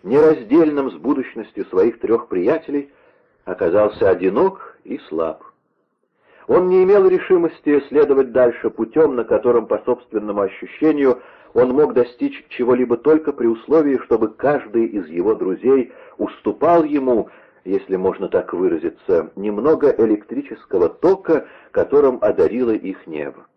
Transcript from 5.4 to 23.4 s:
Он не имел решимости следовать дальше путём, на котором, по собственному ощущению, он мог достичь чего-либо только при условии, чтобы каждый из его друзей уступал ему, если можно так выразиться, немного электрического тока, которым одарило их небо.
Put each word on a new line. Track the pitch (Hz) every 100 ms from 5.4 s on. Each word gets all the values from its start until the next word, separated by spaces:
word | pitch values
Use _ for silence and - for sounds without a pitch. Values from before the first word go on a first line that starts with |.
| - _ _ _ _ _ _ _ _ _ -
Он | 165 359
не | 185
имел | 185 202 190
решимости | 180 - 180 165 - - 147 139
следовать | 131 139 135 127
дальше | 120 123 117 113
путём, | - 110 151 156 123
на |
котором, | 110 110 123 117 107
по | 107
собственному | - 123 _ 110 104 101
ощущению, | 98 - 131 - 156 147 135 123 - - -
он | 113 127
мог | 131 147
достичь | 123 120 - 139 - _
чего-либо | - 123 123 123 117
только | 147 156 156
при | 139 117
условии, | 113 - 156 147 127
чтобы | - 113 110
каждый | - 131 143 113 117 117
из | 107 80
его | 85 95
друзей | 101 92 85 127 135 120 - - -
уступал | - - - - 156 170
ему, | 151 147 131 117 92 - _ _
если | 92 98 - 92
можно | 92 - 92
так | 92 -
выразиться, | 87 92 80 82 - - 87 76
немного | - 104 104 135 151 143 -
электрического | 113 104 - 117 143 - _ 92 85
тока, | - 165 190 - 151 - - _
которым | - - 143 143 123
одарило | 107 - 98 117 120
их | 107 95 90 -
небо. | 78 73 -